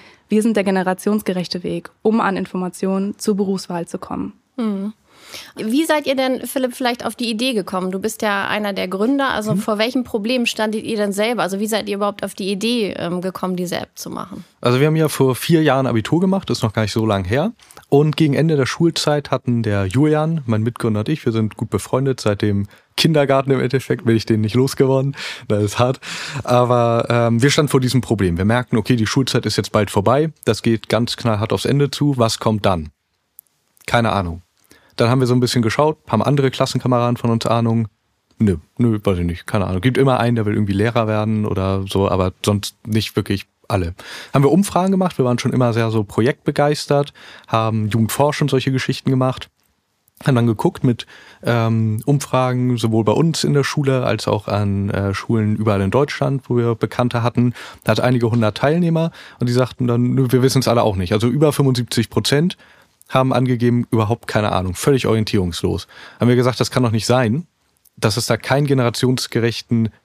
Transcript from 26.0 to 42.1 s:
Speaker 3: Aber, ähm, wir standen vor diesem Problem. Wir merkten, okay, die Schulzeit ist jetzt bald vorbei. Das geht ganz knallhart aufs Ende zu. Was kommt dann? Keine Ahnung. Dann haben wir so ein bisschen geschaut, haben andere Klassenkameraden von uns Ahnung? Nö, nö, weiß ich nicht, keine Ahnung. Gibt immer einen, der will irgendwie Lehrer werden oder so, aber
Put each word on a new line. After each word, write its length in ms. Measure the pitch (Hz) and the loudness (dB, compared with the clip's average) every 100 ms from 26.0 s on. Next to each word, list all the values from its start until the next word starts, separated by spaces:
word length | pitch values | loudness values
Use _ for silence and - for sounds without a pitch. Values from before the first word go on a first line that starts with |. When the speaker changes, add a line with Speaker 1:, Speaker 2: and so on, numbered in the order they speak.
| - - - 143 | -8 -12 -10 -10
Speaker 3:
Aber, 640 | 117 123 123 120 117 117 117 | 0 2 4 2 2 2 2
ähm, 320 | 120 117 117 | 2 2 4
wir 80 | 143 | 4
standen 200 | 151 151 | 2 2
vor 120 | 139 | 2
diesem 200 | 127 127 | 2 0
Problem. 360 | - 104 92 85 | 0 0 2 2
Wir 80 | 98 | 2
merkten, 320 | 120 123 117 | 0 0 -2
okay, 180 | - 123 | 0 0
die 120 | 107 | 2
Schulzeit 380 | - 131 120 113 | 0 0 0 0
ist 120 | - | -2
jetzt 140 | 101 | 0
bald 200 | 107 104 | 0 2
vorbei. 400 | 107 98 135 160 - - | 2 2 2 0 -2 -2
Das 160 | 110 | 0
geht 260 | 117 113 - | 0 0 0
ganz 300 | 110 120 - | 0 0 -2
knallhart 340 | 120 107 110 | -2 0 0
aufs 140 | 104 - | -2 0
Ende 260 | 143 143 | 0 0
zu. 260 | - 147 131 | 0 0 2
Was 220 | 113 - | 0 0
kommt 260 | 117 107 101 | 0 0 0
dann? 240 | 87 76 - _ _ _ - _ _ _ _ - | 0 -4 -14 _ _ _ -20 _ _ _ _ -2
Keine 240 | 120 113 | 0 2
Ahnung. 300 | 98 87 85 - _ _ - _ - | 0 -2 -8 -14 _ _ -20 _ 0
Dann 120 | 120 | 2
haben 100 | 131 | 4
wir 80 | 123 | 4
so 60 | |
ein 80 | 127 | 2
bisschen 200 | 120 123 | 2 2
geschaut, 360 | 113 - 151 156 - | 0 2 0 -2 -2
haben 160 | 110 | 0
andere 260 | 117 147 131 | 2 2 0
Klassenkameraden 680 | - 131 127 - 123 120 120 | 0 -2 0 0 2 2 0
von 120 | 120 | 0
uns 160 | 113 120 | 0 0
Ahnung? 440 | 117 117 113 110 - _ _ _ _ | 0 2 0 -2 -8 _ _ _ _
Nö, 160 | 107 80 - - | 0 0 -6 -2
nö, 200 | 120 107 | 0 2
weiß 160 | 104 90 | 0 0
ich 60 | 85 | -2
nicht, 200 | 85 - | -4 -4
keine 220 | 107 95 | -2 -2
Ahnung. 140 | 95 | 0
Gibt 160 | 127 120 | 0 2
immer 240 | 135 127 | 2 4
einen, 160 | 117 117 | 2 0
der 80 | 104 | 0
will 80 | |
irgendwie 180 | 107 104 | 0 0
Lehrer 340 | 98 113 117 110 | 0 0 0 0
werden 400 | 107 107 107 104 | 0 0 -2 -2
oder 380 | 98 95 98 98 | -2 -2 -2 -2
so, 240 | 98 | 0
aber 220 | 98 | 2